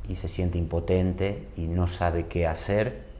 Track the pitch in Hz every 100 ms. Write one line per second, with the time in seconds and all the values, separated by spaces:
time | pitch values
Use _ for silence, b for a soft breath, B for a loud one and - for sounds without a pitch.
0 | - 90 92 - 90 87 82 85 85 92
1 | 92 90 98 104 - - 82 87 90 -
2 | 87 85 82 87 82 80 - 101 113 -
3 | -